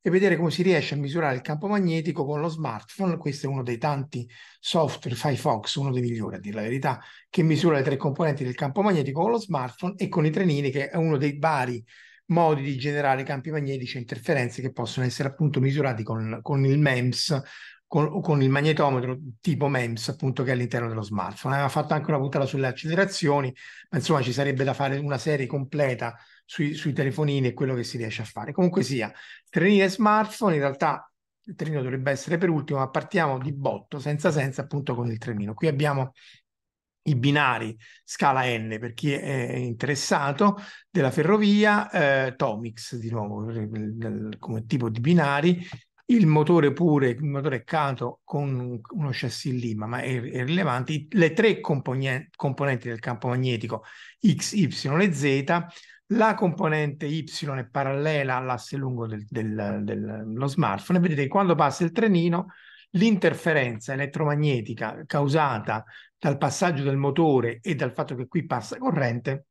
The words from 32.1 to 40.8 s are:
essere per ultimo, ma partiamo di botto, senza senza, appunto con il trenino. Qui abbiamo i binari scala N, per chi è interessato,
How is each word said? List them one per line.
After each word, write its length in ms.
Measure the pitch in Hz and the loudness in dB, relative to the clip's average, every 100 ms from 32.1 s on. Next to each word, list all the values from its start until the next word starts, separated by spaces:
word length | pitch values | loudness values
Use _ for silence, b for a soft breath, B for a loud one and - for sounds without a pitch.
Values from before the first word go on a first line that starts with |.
essere 280 | 135 - 170 | -2 -2 0
per 100 | 180 | 2
ultimo, 320 | 156 - 139 | 0 0 -2
ma 100 | 131 | 0
partiamo 480 | 160 - 190 156 131 | -2 0 0 0 0
di 140 | 131 | -4
botto, 480 | 139 131 104 - 147 | -2 -4 -4 -8 -8
senza 320 | 143 147 175 | -4 0 2
senza, 300 | 151 135 131 | 2 0 -4
appunto 340 | 139 147 135 120 | -6 -4 -4 -2
con 120 | 120 | -2
il 100 | 113 | -4
trenino. 360 | 127 107 101 | -6 -6 -6
Qui 140 | 113 160 | 0 0
abbiamo 440 | 139 147 139 131 _ B B _ _ _ _ _ _ | 2 0 0 -4 _ B B _ _ _ _ _ _
i 120 | - | -2
binari 640 | 131 135 147 139 113 113 107 B B | 2 4 4 4 2 -4 -10 B B
scala 420 | _ - 143 131 127 | _ 0 2 4 2
N, 320 | 117 110 110 | -2 -4 -6
per 140 | 117 | -8
chi 180 | 113 147 | -4 -2
è 420 | 139 - 135 123 | -2 -2 -4 -2
interessato, 1040 | 131 123 117 135 139 - 175 143 139 202 196 B B | -4 -6 -4 -2 -2 0 0 0 2 2 2 B B